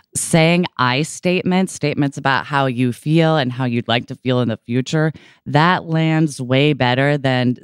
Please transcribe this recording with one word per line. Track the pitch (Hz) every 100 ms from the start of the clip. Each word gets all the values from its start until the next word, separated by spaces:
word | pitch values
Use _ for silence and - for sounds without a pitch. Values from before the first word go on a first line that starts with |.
| _
Saying | - - 170 160 175 180 -
I | 123 127
statements, | 156 - 180 180 175 180 190
statements | - 147 147 139 147
about | 139 127
how | 131 143 135
you | 120 127
feel | 117 151 165 160 156
and | 127
how | 123
you'd | 127 120 113
like | 117 -
to |
feel | 127 127 123
in | 117
the | 110
future, | - 120 127 160 156 - - _ -
that | 139 165 180 165
lands | 160 160 160 160 127
way | 123 131 151
better | 131 127 123 143 147
than | 131 127 123 117